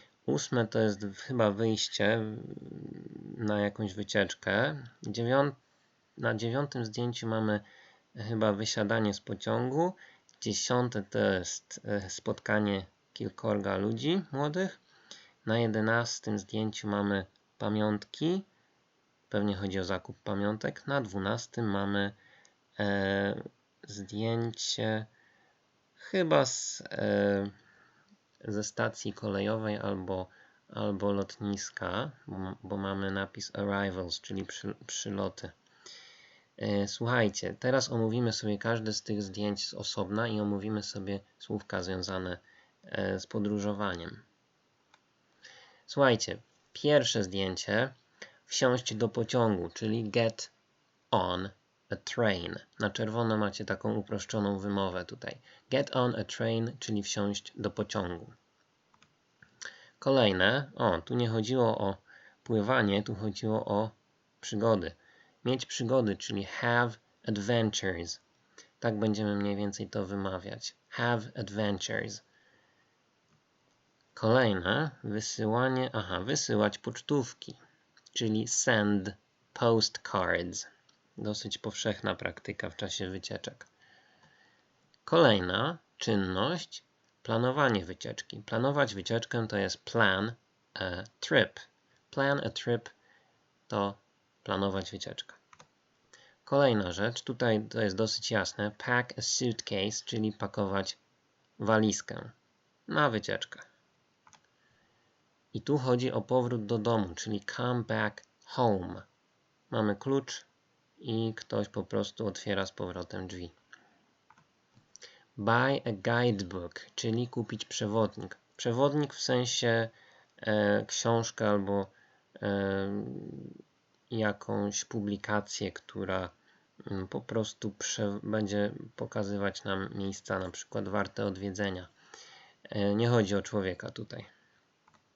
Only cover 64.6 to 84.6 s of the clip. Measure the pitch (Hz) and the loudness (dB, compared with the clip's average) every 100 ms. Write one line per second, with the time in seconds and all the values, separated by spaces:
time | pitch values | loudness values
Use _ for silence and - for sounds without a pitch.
64.6 | 113 107 82 - _ _ _ _ 123 127 | 4 4 2 -8 _ _ _ _ -2 0
65.6 | - - 117 131 110 92 - 101 98 - | -2 -4 2 4 4 0 -4 -4 -4 -2
66.6 | 120 120 120 113 _ _ - 104 101 117 | 2 4 4 -2 _ _ -2 -2 2 4
67.6 | 110 - 95 85 85 - _ _ _ - | 4 2 -2 -2 -6 -10 _ _ _ -20
68.6 | - _ 120 107 110 104 104 101 101 101 | -20 _ -2 2 2 2 0 0 0 -2
69.6 | 104 101 104 110 95 101 95 92 101 117 | -4 -4 -6 -4 -4 -4 -4 -4 -8 -10
70.6 | - - _ - 120 117 113 - 98 101 | -12 -12 _ -2 2 0 -2 -8 -6 -2
71.6 | 104 98 - 110 113 - - _ _ _ | 0 0 -2 -4 -4 -10 -16 _ _ _
72.6 | _ _ _ _ _ _ _ _ _ _ | _ _ _ _ _ _ _ _ _ _
73.6 | _ _ _ _ _ - 110 123 117 95 | _ _ _ _ _ 0 4 6 6 4
74.6 | 87 127 156 - 110 104 - - 107 117 | 2 2 0 -4 -4 -4 -4 -2 2 2
75.6 | 131 127 127 110 92 87 104 151 - 107 | 2 2 0 -2 -2 -4 0 -2 2 4
76.6 | 104 - 117 113 - 147 120 - - - | 4 2 -8 -8 0 0 0 -8 -16 -18
77.6 | - _ _ _ - - 113 107 120 - | -20 _ _ _ -10 -2 2 2 2 2
78.6 | - 110 104 101 95 - _ _ _ - | 4 4 4 2 0 -8 _ _ _ 2
79.6 | 120 113 - - - 98 87 87 87 - | 6 6 4 -2 -2 0 2 2 0 -6
80.6 | - _ _ _ _ - 104 107 107 - | -12 _ _ _ _ -6 -4 -4 -6 -6
81.6 | 110 - 113 98 107 - 92 - - - | -6 -2 -2 0 -2 -2 -6 -6 -8 -6
82.6 | 95 - 98 - 92 92 - 104 - - | -8 -6 -6 -4 -6 -6 -8 -8 -10 -14
83.6 | - _ _ - _ _ _ _ _ _ | -20 _ _ -20 _ _ _ _ _ _